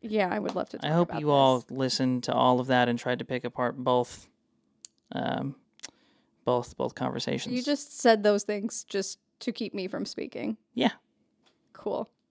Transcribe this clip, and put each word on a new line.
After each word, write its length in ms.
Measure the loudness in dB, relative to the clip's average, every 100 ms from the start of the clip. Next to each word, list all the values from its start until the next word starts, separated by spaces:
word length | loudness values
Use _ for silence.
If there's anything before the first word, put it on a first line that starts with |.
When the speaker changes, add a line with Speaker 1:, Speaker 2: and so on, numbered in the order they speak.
Speaker 1:
Yeah, 280 | -4 0 0
I 80 | 0
would 160 | -2 -4
love 140 | -6
to 100 | -6
Speaker 2:
I 60 | 0
Speaker 1:
talk 80 | 2
Speaker 2:
hope 140 | 2
Speaker 1:
about 120 | 0
Speaker 2:
you 80 | 2
all 300 | 6 6 4
Speaker 1:
this. 100 | 0
Speaker 2:
listened 540 | -2 0 2 0 0
to 100 | 0
all 260 | 4 6 4
of 60 | 4
that 220 | 4 4
and 80 | 2
tried 220 | -2 -4
to 60 | -4
pick 180 | -6
apart 340 | -4 -2 -2 -2
both, 500 | 2 2 2 -6 -18 _ _ _ _ _ -20 _ _
um, 420 | -6 -4 -4 -6 -10 _ _ -20 _ _ _ _ _ 0
both, 300 | 0 -2 -4
both 180 | -6 -4
conversations. 580 | -4 -4 -4 -4 -4 -4
Speaker 1:
You 60 |
just 380 | -2 -4 -4 0
said 240 | 4 4
those 200 | 4 2
things 400 | 0 -6 -6 -8
just 360 | -6 -6 -6 -10 _ _
to 120 | -8
keep 220 | -6 -8
me 140 | -6 -6
from 180 | -6 -8
speaking. 520 | -8 -10 -8 -8 -8 _
Speaker 2:
Yeah. 180 | -2 -2 -2 _ _ _ _ _ _ _
Speaker 1:
Cool. 360 | -12 -6 -6 -6 _ _